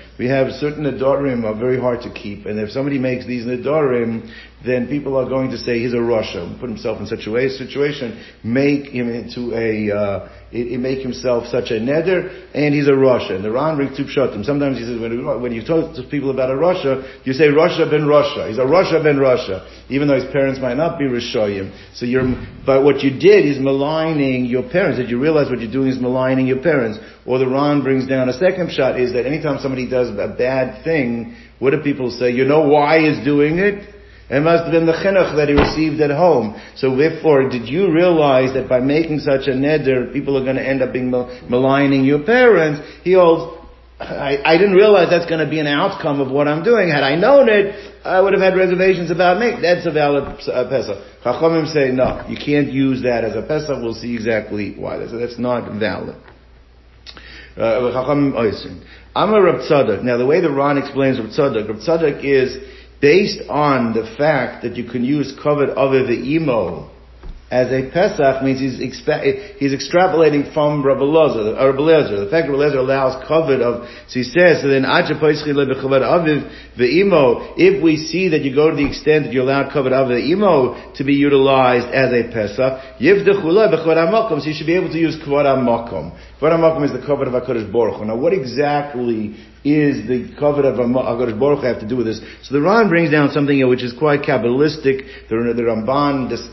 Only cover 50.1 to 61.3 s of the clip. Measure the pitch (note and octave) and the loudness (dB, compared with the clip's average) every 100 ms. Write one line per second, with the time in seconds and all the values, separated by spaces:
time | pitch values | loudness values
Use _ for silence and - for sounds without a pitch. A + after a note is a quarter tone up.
50.1 | C#3+ C3+ - - B2+ B2+ C3 G#2 - - | 0 -2 -8 -6 -4 -2 -2 -4 -8 -14
51.1 | - A#2+ B2 E3 E3 D3 D3+ C3+ B2+ B2 | -8 -6 0 0 0 0 0 0 2 0
52.1 | - - A2+ - D3 C#3 C3 C3+ B2+ B2 | -2 -8 -8 -2 0 0 0 0 0 0
53.1 | A#2 A2 G#2+ G#2 D3+ D3+ B2+ A#2 A2 A#2+ | 0 -2 -4 -4 -4 -4 -6 -6 -8 -8
54.1 | A#2 G#2+ A2 - G#2 G2+ - G2 - G2+ | -6 -2 -2 -4 -6 -8 -8 -10 -8 -10
55.1 | A#2 A#2+ - B2 A#2+ G#2 G#2 G#2+ F#2+ - | -8 -8 -6 -4 -4 -4 -6 -4 -4 -10
56.1 | - - - - - - - - - - | -14 -20 -20 -20 -20 -20 -20 -20 -20 -20
57.1 | - - - - - A2+ B2+ B2 B2+ B2+ | -20 -20 -20 -18 -4 -2 0 0 -2 -2
58.1 | C#3+ C#3 A#2+ A2+ F#2 F2+ F#2 - - - | 0 0 0 -2 -2 -10 -16 -18 -20 -8
59.1 | - F#3 G#3+ F#3 C#3+ - D3 A2 G2 A#2+ | -2 2 4 4 2 2 2 2 0 -2
60.1 | A#2+ B2+ E3+ E3 C#3 C#3+ C#3+ B2 C3 C3+ | 0 2 2 2 0 0 0 -2 0 0
61.1 | A2+ G#2+ | 0 -2